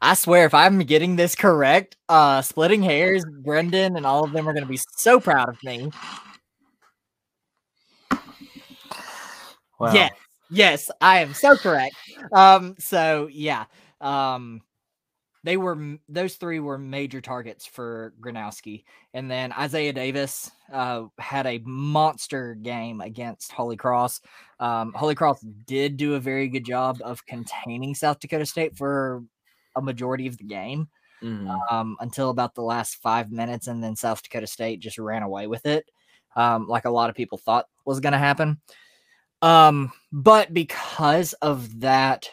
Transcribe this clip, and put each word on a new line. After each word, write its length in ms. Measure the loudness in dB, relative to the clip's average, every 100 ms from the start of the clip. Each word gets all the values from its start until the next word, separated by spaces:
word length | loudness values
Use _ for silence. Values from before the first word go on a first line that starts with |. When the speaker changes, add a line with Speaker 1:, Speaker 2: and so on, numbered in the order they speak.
Speaker 1:
I 140 | 2
swear, 320 | 2 6 6 8
if 80 |
I'm 240 | 8 6 6
getting 360 | 4 2 4 2
this 180 | 0
correct, 600 | 2 4 4 6 4 2 -8 4
uh, 320 | 6 6 4
splitting 420 | 0 0 2 2
hairs, 420 | 2 2 2 0
Brendan 720 | -2 -8 -2 0 0 0 0 0
and 100 | 0
all 180 | 2
of 80 | 2
them 160 | -2 -2
are 60 |
gonna 120 | -4 -4
be 140 | -6 -8 0
so 240 | 4 6
proud 300 | 6 2 0
of 120 | -6
me. 280 | -12 -10 -10 -12 -14 -18 -20 -20 _ _ _ _ _ _ _ _ _ _ _ _ _ _ _ _ -6 -6 -6 -20 -20 -20 -20 -20 -18 -16 -16 -16 -18 -18 -20 -20 _ -6
Speaker 2:
Wow. 140 | 2
Speaker 1:
Yes, 180 | 4 4 0 _ _ -4
yes, 400 | 4 4 4 -4 4
I 180 | 6 6
am 140 | 4
so 200 | 2 6 6
correct. 380 | 6 0 -2 -6 -20 -20 2
Um, 420 | 8 10 10 4 -12
so 500 | -4 0 2 0 -4
yeah, 360 | -6 -4 -4 -8 _ _ _
um, 640 | -6 -2 -2 -4 -10 -18 -20 _ _ _ _ _ _ _
they 140 | -6 -4
were 140 | -4
m-, 280 | -6 -10 -14 -12
those 280 | -8 -8 -8
three 240 | -10 -8
were 180 | -8 -10
major 420 | -10 -10 -10 -10
targets 460 | -12 -12 -12 -18 -20
for 480 | -14 -12 -12 -14 -16
Gronowski, 640 | -14 -12 -12 -14 -18 -18 _ _ _
and 180 | -14 -10
then 220 | -8 -8
Isaiah 400 | -8 -6 -4 -4
Davis, 580 | -4 -6 -6 -6 -8 -16 _ _
uh, 320 | -8 -6 -6 -10 -16
had 280 | -8 -6 -6
a 120 | -6
monster 920 | -10 -8 -2 0 0 -2 -8 -10 -10
game 460 | -12 -10 -10 -10 -12
against 500 | -14 -12 -14 -14 -12
Holy 240 | -8 -8 -4
Cross. 460 | -2 0 -2 -6 _ -20 _ -8
Um, 360 | -4 -4 -6
Holy 200 | -4 -4
Cross 280 | 0 0 0 -6 -20 -8
did 320 | -4 -4 -2
do 160 | -4
a 60 | -4
very 280 | -4 -4 -4
good 160 | -6
job 340 | -6 -4 -2 -4
of 200 | -10 -14 -14
containing 680 | -16 -14 -14 -12 -10 -10
South 240 | -4 -4 -4
Dakota 280 | -6 -6 -6
State 300 | -4 -6 -4
for 460 | -4 -4 -4 -8 -14 _ _ _ _ -8
a 60 |
majority 440 | -8 -6 -6 -6 -8
of 120 | -12
the 60 |
game, 440 | -14 -12 -10 -8 -10 _ _ _
Speaker 2:
Mm-hmm. 280 | -10 -10 -8 -6 -4
Speaker 1:
um, 260 | -4 -6 -10
until 300 | -10 -6 -4
about 240 | -2 -4
the 80 | -6
last 340 | -6 -6 -8 -8
five 340 | -4 -2 -4
minutes, 380 | -8 -8 -8 -10
and 160 | -10
then 100 | -8
South 280 | -6 -6 -6
Dakota 240 | -8 -12 -12
State 340 | -8 -8 -8
just 180 | -12 -12
ran 240 | -8 -8
away 240 | -6 -8 -8
with 200 | -8 -4
it, 220 | -4 -6 _ _ _ _
um, 320 | -2 0 0 -2
like 200 | -4 -2
a 40 |
lot 200 | 0 -2
of 60 | -4
people 220 | -10 -8
thought 280 | -2 -2 -2 _
was 160 | -6 -4
gonna 180 | 0 2
happen. 420 | 2 2 0 -4 _ _ _ _ _ _ _ _
Um, 500 | 6 8 8 6 -2 -8 _
but 420 | 2 6 6 6
because 800 | -2 -4 -6 -10 -2 2 2 0
of 460 | -2 -2 -2 -6 -6
that 500 | 0 2 2 -2 -6